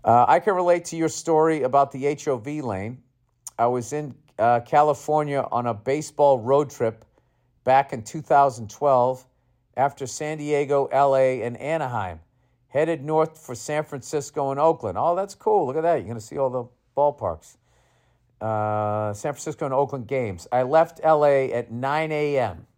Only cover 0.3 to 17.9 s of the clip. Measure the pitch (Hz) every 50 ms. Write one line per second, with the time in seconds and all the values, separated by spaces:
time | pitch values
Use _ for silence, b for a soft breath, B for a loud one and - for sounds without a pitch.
0.3 | 147 175 - 214 190 185 180 175 175 175 170 - 165 165 160 156 - - - 170
1.3 | 160 156 156 160 160 151 123 127 123 139 139 135 - 135 135 143 151 147 - 156
2.3 | 135 117 107 139 151 151 139 120 101 92 98 110 127 135 _ _ _ _ _ _
3.3 | _ _ _ - _ - 117 120 123 127 117 - 147 151 151 139 - _ _ _
4.3 | _ - 113 117 120 120 120 - - 147 151 151 139 - - - 151 151 151 147
5.3 | 143 139 - - - 120 120 120 113 104 _ - 135 151 151 - _ - 147 143
6.3 | 135 123 107 120 139 143 151 131 - - 123 113 104 - - _ _ _ _ _
7.3 | _ _ _ _ _ _ _ 127 131 135 139 - 147 120 110 - - 160 147 -
8.3 | 156 139 143 139 117 117 113 101 - - 147 143 135 123 120 127 131 127 _ _
9.3 | _ _ _ _ _ _ _ _ _ - 135 143 139 - 139 123 - - 156 151
10.3 | 156 151 147 147 147 143 143 135 143 139 135 - - 135 139 139 135 135 131 131
11.3 | 127 123 104 120 120 - - 143 160 160 147 127 120 110 98 90 82 80 _ _
12.3 | _ _ _ _ _ _ _ _ - 139 160 165 165 151 135 151 156 160 160 160
13.3 | - - - - 123 110 - - 151 151 151 - 147 135 - - - 147 139 -
14.3 | _ 151 139 139 139 139 151 165 160 - - 101 90 101 127 165 175 185 196 196
15.3 | - _ - 220 214 202 160 127 135 156 160 170 170 135 90 98 120 113 107 -
16.3 | 151 147 135 131 123 127 - - _ _ _ _ _ 139 143 147 143 - 113 92
17.3 | 82 80 _ - _ _ _ _ _ _ _ _